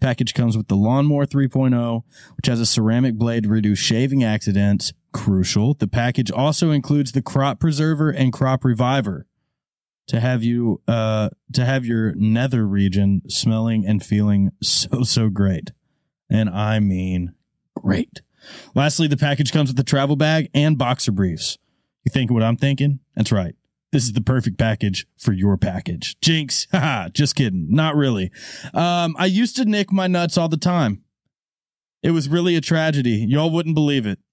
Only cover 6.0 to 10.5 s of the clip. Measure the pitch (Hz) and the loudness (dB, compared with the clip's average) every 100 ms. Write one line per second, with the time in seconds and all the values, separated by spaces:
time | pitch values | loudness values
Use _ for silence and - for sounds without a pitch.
6 | 120 120 113 117 147 147 165 147 123 147 | 0 0 -2 0 0 2 0 0 0 0
7 | 139 135 - 135 139 - 165 147 156 151 | 0 -2 -2 -2 -2 0 -2 0 0 0
8 | 156 131 127 - 131 131 131 117 123 139 | 0 2 0 0 0 2 0 0 2 0
9 | 101 78 - _ _ _ _ _ _ _ | -2 -6 -12 _ _ _ _ _ _ _
10 | - 117 123 127 113 | -4 -2 0 0 0